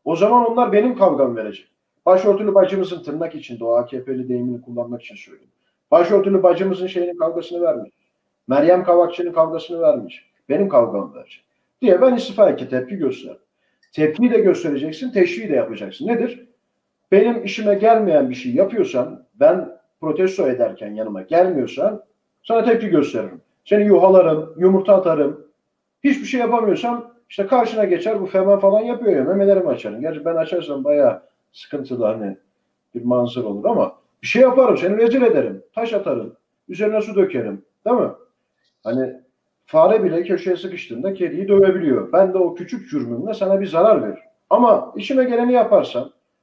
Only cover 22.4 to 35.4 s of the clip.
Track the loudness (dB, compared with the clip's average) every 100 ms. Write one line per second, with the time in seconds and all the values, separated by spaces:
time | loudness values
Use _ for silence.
22.4 | -2 0 2 0 0 0 0 -4 -8 -12
23.4 | _ _ 0 2 4 4 6 6 4 2
24.4 | -4 0 2 2 2 2 2 0 -2 -6
25.4 | -18 _ _ _ _ _ -2 -2 -4 -4
26.4 | 0 0 0 -2 -2 -6 -10 _ _ -8
27.4 | 0 0 0 0 0 -2 -2 -4 -2 0
28.4 | 2 4 4 2 0 -2 0 0 0 2
29.4 | 4 2 0 -4 -8 -8 -8 -6 -4 -4
30.4 | -2 -4 -6 -4 0 2 2 0 _ _
31.4 | _ -20 -12 -12 -8 -4 -4 -4 -8 -12
32.4 | _ _ _ _ _ -8 -2 0 -2 -4
33.4 | -8 -4 -2 -2 -4 -6 _ _ -2 4
34.4 | 4 6 4 2 0 0 2 4 2 2